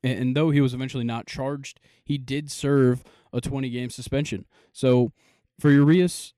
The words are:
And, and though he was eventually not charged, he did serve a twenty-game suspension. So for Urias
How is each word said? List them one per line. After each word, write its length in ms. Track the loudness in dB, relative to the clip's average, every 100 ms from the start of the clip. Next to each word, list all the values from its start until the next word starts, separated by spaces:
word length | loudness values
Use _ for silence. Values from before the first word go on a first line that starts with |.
And, 160 | -4 -2
and 180 | -2 0
though 140 | 2
he 100 | 2
was 120 | 0
eventually 300 | -2 -8 -6
not 240 | -6 -6 -10
charged, 540 | -10 -8 -8 -12 -20 _ _ _
he 120 | -8
did 320 | -4 -8 -8
serve 540 | -6 2 4 4 2 -6 _ _
a 80 | -8
twenty-game 480 | -6 -6 -6 -6 -8
suspension. 560 | -10 -6 -4 -4 -8 -12 _ _
So 400 | -2 2 4 2 _ _ _ _ _
for 100 | 4
Urias 640 | 6 6 4 2 -2 -16